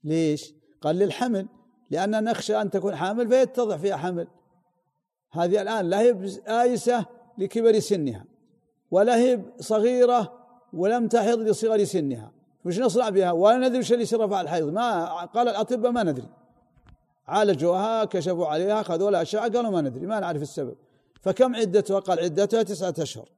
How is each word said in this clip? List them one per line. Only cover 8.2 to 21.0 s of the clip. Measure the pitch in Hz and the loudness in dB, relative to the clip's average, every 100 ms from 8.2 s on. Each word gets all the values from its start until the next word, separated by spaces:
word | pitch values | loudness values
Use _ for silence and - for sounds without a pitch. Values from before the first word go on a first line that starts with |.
| - _ _ _ _ _ _ | -14 _ _ _ _ _ _
ولا | 180 214 233 | 2 4 4
هي | 247 240 - - | 4 2 -4 -16
صغيرة | - 214 226 247 240 240 208 - - _ _ | -2 0 2 4 4 4 0 -8 -20 _ _
ولم | 156 185 240 226 | -2 0 2 2
تحض | 233 214 233 | 2 2 0
لصغر | 220 202 226 220 | 0 0 2 2
سنها، | 208 185 143 120 110 _ _ _ | 2 0 -2 -6 -12 _ _ _
وش | 175 180 | -6 0
نصنع | 254 190 233 | 0 2 2
بها؟ | 190 180 | 2 2
ولا | 170 202 247 254 | 4 6 6 4
ندري | 247 | 0
وش | 180 | 0
اللي | 240 226 | 0 2
رفع | 233 214 196 | 0 0 -2
الحيض، | 156 170 151 | -2 -2 -2
ما | 180 240 190 170 170 | -2 -2 -2 -4 -8
قال | 175 220 247 | -6 0 0
الأطباء: | 202 220 247 240 | 0 -2 0 0
"ما | 240 | 0
ندري". | 190 131 113 _ _ _ _ _ - - _ _ - | -2 -2 -8 _ _ _ _ _ -20 -20 _ _ -4
عالجوها، | 180 208 160 170 180 214 226 | 0 2 2 2 0 0 -2
كشفوا | 214 190 156 175 165 | -2 -2 -2 -2 -2
عليها، | 156 185 214 | 0 0 -2
أخذوا | 202 170 202 | -2 -2 2
لها | 185 | 0
أشعة، | 165 208 233 | 0 -2 -2
قالوا: | 226 233 | -2 0
"ما | 185 | 0
ندري، | 143 123 175 | -2 -4 -6
ما | 214 | -4
نعرف | 175 151 | -4 -6
السبب". | 143 - 127 - _ _ | -6 -8 -8 -10 _ _